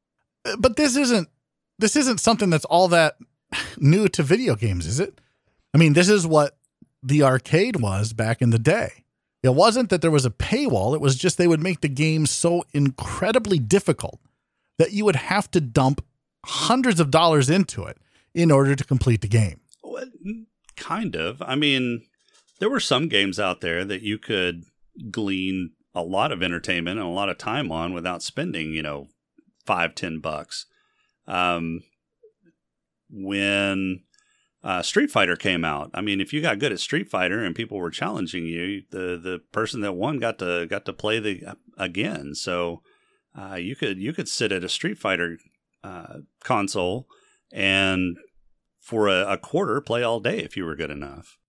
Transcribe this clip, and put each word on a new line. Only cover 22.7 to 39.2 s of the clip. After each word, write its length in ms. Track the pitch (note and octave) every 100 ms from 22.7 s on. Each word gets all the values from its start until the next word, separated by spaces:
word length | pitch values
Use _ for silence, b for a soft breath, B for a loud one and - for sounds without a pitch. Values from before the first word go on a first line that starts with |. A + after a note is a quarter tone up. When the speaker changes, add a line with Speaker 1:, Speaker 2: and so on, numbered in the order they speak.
| C4+
Speaker 2:
some 280 | - C3 D#3+
games 320 | G2+ G2+ F#2
out 220 | F#2+ F2+
there 220 | F2 E2+ G2
that 160 | F#2+
you 160 | G#2+ G#2+
could 460 | - G2+ F2+ E2+ - _ _ - A2+
glean 600 | A2 G2+ F#2+ F#2+ F#2 E2+ - _ F2+
a 60 |
lot 280 | E2+ G2 D3
of 120 | F#2+
entertainment 560 | F2+ E2+ - F2 E2+ G#2+
and 80 | F2+
a 40 |
lot 180 | F2+ G2
of 80 | E2+
time 340 | G#2+ C3 C#3
on 220 | D#2+ F2
without 280 | F2 F2+ F2
spending, 520 | - - F3 E2+ D#2
you 80 | D#2
know, 240 | D2+ C#2+ C#2 _ _ _ _ _ -
five, 300 | F2+ E2 -
ten 240 | F2+ D#2+
bucks. 460 | D#2 D2+ - - - _ _ _ _ _ -
Um, 540 | F2+ F2+ E2+ E2 E2+ - _ _ _ _ _ _ _ _ _ _ _ _
when, 920 | G2+ F#2+ G2+ G2+ G2+ G2 F#2+ F#2+ F#2 _ _ _ _ _ _
uh, 180 | G2+ F2+
Street 300 | - G#3 D4
Fighter 240 | A#2+ F2+ E2+
came 280 | G2+ F2
out, 280 | E2 D2 D2+
I 80 | F2+
mean, 180 | G#2 G2
if 140 | F#2
you 80 | D3+
got 180 | D#3+ G#2
good 120 | C#3
at 80 | F#2
Street 300 | - D#3+ G3+
Fighter 340 | G2 F2+ G#2+
and 120 | F#2+ D#2+
people 220 | A2+ G2
were 120 | E2+
challenging 540 | - - - F2 F2+ E2
you, 380 | E2+ F2+ G2 -
the, 280 | F#2+ F2+ F2